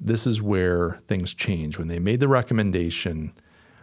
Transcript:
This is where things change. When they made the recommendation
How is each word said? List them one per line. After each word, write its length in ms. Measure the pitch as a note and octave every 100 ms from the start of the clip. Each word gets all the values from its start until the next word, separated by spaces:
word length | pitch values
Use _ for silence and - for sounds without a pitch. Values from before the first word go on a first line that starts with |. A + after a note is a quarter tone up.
This 260 | G#2+ A2+ B2+
is 160 | A2
where 560 | G#2 F#2+ F2+ F2 E2+ - -
things 280 | G2 F2
change. 440 | - - F2 D#2 D2+
When 80 | E2
they 140 | E2+
made 180 | F#2+ B2
the 80 | C#3
recommendation 1040 | B2+ A2+ A2+ G2+ F2+ E2+ - F#2 D#2 D#2 - - _ _ -